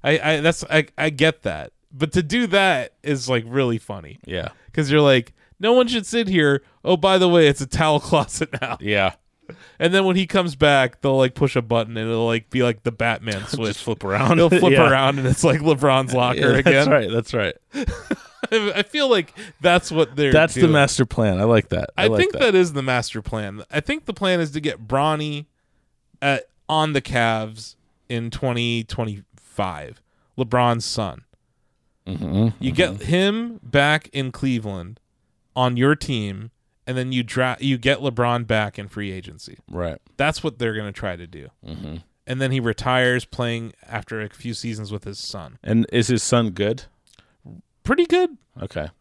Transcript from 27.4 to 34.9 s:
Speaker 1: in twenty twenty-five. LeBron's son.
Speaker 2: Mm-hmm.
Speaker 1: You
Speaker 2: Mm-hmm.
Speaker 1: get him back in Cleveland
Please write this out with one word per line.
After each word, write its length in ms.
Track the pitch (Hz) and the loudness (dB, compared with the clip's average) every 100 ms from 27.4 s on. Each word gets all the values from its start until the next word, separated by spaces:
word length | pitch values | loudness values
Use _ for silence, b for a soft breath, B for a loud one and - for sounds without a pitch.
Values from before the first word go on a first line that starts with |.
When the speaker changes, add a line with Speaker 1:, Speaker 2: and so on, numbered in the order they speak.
| 110 110 107 _ _ _ _ | -6 -12 -20 _ _ _ _
Speaker 1:
in 220 | 120 117 | -6 -6
twenty 540 | - 131 120 120 117 | -6 -4 -2 -2 -4
twenty-five. 1160 | 113 - 113 104 - _ _ - 95 78 73 - _ _ _ - | -6 -6 -6 -8 -16 _ _ -6 -6 -6 -14 -18 _ _ _ -8
LeBron's 480 | 123 123 123 117 - | -2 2 2 0 -4
son. 380 | - 101 64 _ _ _ _ _ _ _ _ - | -6 -6 -8 _ _ _ _ _ _ _ _ -12
Speaker 2:
Mm-hmm. 420 | 95 82 92 113 - | -8 -4 0 0 0
Speaker 1:
You 80 | 131 | -4
Speaker 2:
Mm-hmm. 20 | |
Speaker 1:
get 280 | 123 175 101 - | 0 0 0 -2
him 520 | 175 196 214 233 226 | 2 2 0 -6 -12
back 460 | 120 139 143 151 - | -2 2 4 2 -2
in 180 | 139 131 | -6 -6
Cleveland 680 | - 135 120 104 95 87 | -4 -2 -2 -4 -10 -12